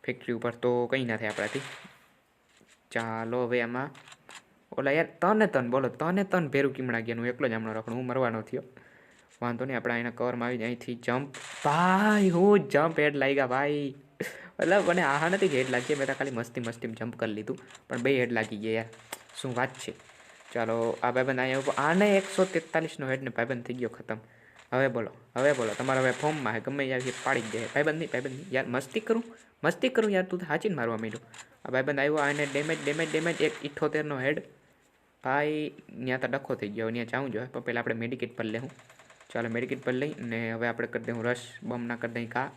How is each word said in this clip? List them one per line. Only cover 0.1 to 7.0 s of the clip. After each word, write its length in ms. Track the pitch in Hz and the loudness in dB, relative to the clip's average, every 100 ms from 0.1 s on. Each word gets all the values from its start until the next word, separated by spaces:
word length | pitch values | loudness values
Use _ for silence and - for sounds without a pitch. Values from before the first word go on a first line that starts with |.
| 127 - 117 | -6 -4 -2
ઉપર 140 | 120 117 | -4 0
તો 80 | 123 123 120 | 0 2 0
કંઈ 160 | 135 120 | 0 0
ના 80 | 110 | -2
થાય 100 | 110 | -4
આપણાથી. 300 | 101 104 139 - - - - _ _ _ _ _ _ _ _ _ | -2 -2 -4 -8 -16 -18 -20 _ _ _ _ _ _ _ _ _
ચાલો 460 | 117 113 113 113 123 120 | -4 -2 -4 -2 -2 0
હવે 140 | 123 117 | 0 0
આમાં 220 | 123 147 - - - - - _ _ _ - | -4 -6 -10 -20 -20 -20 -20 _ _ _ -2
ઓલા 160 | 139 147 | 2 2
યાર 120 | 160 - | 0 0
તને 240 | 175 214 208 | 4 6 4
તન 180 | 135 120 | 4 2
બોલો, 160 | 135 127 - | 2 0 0
તને 220 | 156 185 196 | 0 0 2
તન 140 | 185 151 | 0 2
ભેરું 200 | 135 139 | 2 2
કીમણા 280 | 131 127 117 | 0 -2 -2